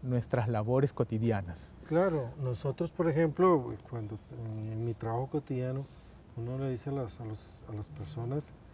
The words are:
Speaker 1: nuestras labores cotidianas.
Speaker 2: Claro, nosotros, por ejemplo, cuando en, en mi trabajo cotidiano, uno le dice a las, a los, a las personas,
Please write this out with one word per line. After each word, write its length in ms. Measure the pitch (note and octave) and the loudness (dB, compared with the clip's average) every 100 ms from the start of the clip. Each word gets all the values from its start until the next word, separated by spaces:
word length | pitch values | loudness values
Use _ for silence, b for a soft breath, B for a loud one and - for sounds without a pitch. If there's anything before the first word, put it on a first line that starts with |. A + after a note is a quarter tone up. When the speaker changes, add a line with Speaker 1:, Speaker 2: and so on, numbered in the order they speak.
Speaker 1:
nuestras 460 | B2+ B2 - B2 A2 | 0 0 2 2 2
labores 440 | A2 A2 C3 C#3 | 2 4 4 4
cotidianas. 840 | - A#2+ A2 A#2 G#2 F2 E2+ - - - | 2 0 2 2 2 -2 -8 -12 -12 0
Speaker 2:
Claro, 440 | D#3+ F#3+ D#3 B2 C#3 | 4 4 2 -2 -4
nosotros, 480 | B2+ A#2+ C#3+ C3 E3+ | -4 -2 -2 -2 -2
por 160 | - E3 | 2 2
ejemplo, 680 | D3+ E3 C#3+ F#3 D#3+ A#2+ G#2+ - | 4 4 6 8 8 4 -6 -8
cuando 280 | A#2+ G#2+ G#2+ - | -6 -6 -8 -10
en, 400 | B2 A2 A2 A2 | -8 -6 -4 -4
en 120 | A2 | -2
mi 100 | A#2 | -2
trabajo 340 | A2 A2+ A#2 C3 | -2 -2 -2 -2
cotidiano, 580 | D3+ - B2+ B2+ C3 C#3 B B B - - | -2 -2 -2 -2 -2 -6 B B B -14 -8
uno 220 | A#2 C3 | -4 -2
le 120 | C3+ | -2
dice 200 | B2 C#3+ | -2 -4
a 40 | |
las, 260 | C#3 A#2 - | -4 -4 -6
a 40 | |
los, 380 | A2+ G#2 - - - | -8 -10 -12 -18 -10
a 40 | |
las 160 | G#2+ G#2 | -8 -8
personas, 640 | - G2 A#2 A#2 C#3+ - B B | -10 -8 -6 -4 -4 -4 B B